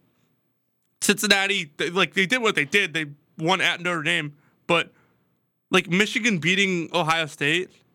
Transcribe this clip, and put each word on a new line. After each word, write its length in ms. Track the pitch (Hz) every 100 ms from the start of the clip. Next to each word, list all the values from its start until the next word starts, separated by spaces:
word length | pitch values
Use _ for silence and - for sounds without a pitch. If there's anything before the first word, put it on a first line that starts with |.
| _ _ _ _ _ _ _ _ _ _
Cincinnati, 680 | - 208 208 202 196 196 156 -
they, 120 | 160
like, 240 | 175 170
they 120 | - 185
did 160 | 254
what 140 | 220 170
they 100 | 143
did. 280 | 208 185
They 140 | 156 151 143 _ -
won 240 | 160 185
at 180 | 151 170
Notre 220 | 175 170
Dame. 300 | 151 170 151 147 _ _ -
But, 240 | 170 - _ _ _ _ _ _ _ _
like, 180 | 185 175
Michigan 500 | 180 208 240 233 185
beating 500 | 151 190 190 180 160
Ohio 320 | 170 156 165 156
State 440 | - 143 170 - _ _